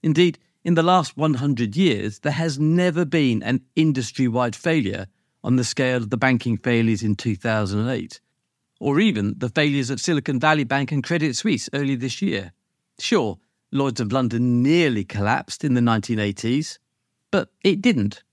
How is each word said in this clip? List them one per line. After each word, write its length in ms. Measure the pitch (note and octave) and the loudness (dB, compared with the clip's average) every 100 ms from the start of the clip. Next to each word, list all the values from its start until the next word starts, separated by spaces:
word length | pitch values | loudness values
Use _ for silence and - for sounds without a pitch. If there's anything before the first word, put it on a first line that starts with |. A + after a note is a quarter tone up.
Indeed, 380 | E3 D3+ F3+ - _ _ | 2 4 2 0 _ _
in 100 | - | 0
the 80 | E3 | 2
last 340 | E3 F#3 D#3 - | 4 2 2 -2
one 200 | D#3 C3 | 0 0
hundred 400 | C#3+ B2 A2+ G#2+ | 0 0 -2 2
years, 440 | F#3 G#2 G2+ G#2+ | 2 2 -4 -4
there 120 | D3 | -4
has 260 | D3 E3 C#3 | -2 -4 0
never 480 | D3+ E3+ F3+ E3 E3 | 2 2 2 0 0
been 380 | E3 C#3 A2 | 2 2 0
an 180 | A2 B2+ _ - | 0 -4 _ 0
industry-wide 800 | D#3+ C3 A2+ - B2+ A#2 A#2+ A2 | 2 0 -4 -2 0 0 -2 -2
failure 500 | E3+ D#3+ G2+ - F#2+ _ _ _ | -2 0 0 -4 -10 _ _ _
on 120 | - B2+ | -2 0
the 80 | |
scale 340 | A#2 - C3 B2+ | 0 -2 0 0
of 120 | A2 | -2
the 80 | A#2 | 0
banking 400 | C3 B2 A#2+ A2 | 2 2 0 -2
failures 460 | - A#2+ A2+ G#2+ | 0 2 2 0
in 120 | A2 G2+ | -2 -2
two 200 | A#2+ G2 | -2 -4
thousand 460 | A#2 A2 G2 G#2 | -2 -2 -2 -2
and 80 | A#2 | -2
eight, 300 | A#2+ - - _ _ _ _ _ _ | -4 -8 -16 _ _ _ _ _ _
or 200 | C#3 C#3+ | -2 2
even 360 | A3 A2+ G2+ - | 2 2 -2 -4
the 120 | B2 | -4
failures 420 | D#3 D3 C#3+ B2 | 0 0 0 -2
at 80 | C3 | -4
Silicon 400 | - D#3 C3+ C3 | -2 -2 0 0
Valley 240 | D#3 D#3 | 2 2
Bank 280 | B2+ C#3 C3+ | 0 -2 0
and 120 | D3 | -4
Credit 320 | - E3+ D3+ A#2+ | -2 -2 -2 -2
Suisse 340 | - B2+ - | -2 -2 -4
earlier 240 | C#3 C#3 C3 | -4 -2 -2
this 240 | C3 - | -4 -4
year. 300 | G3 G#2 F#2 _ _ _ _ _ | -4 -4 -8 _ _ _ _ _
Sure, 400 | - G#3+ A2+ F2 _ _ _ | 0 0 0 -6 _ _ _
Lloyd's 300 | C3+ C#3 A#2+ | -2 -2 -2
of 100 | A2 | -2
London 500 | C3 B2 A#2 B2 A#2+ | 0 0 0 2 2
nearly 420 | C3 E3+ D#3+ A2 | 4 4 2 0
collapsed 600 | F#2+ F#2+ G2+ B2+ - - | -4 -2 0 0 -4 -6
in 120 | D3+ B2 | 0 2
the 60 | |
nineteen 380 | A#2+ A2+ - A2 | 4 2 0 -2
eighties, 600 | G#2 G2 A2+ C3 D#3 - _ _ _ _ _ | -2 -2 -2 -2 -4 -12 _ _ _ _ _
but 200 | G3 - _ | -4 -4 _
it 180 | G3 G3+ | 0 4
didn't. 420 | A#3+ E3 G2+ - _ | 2 2 0 -4 _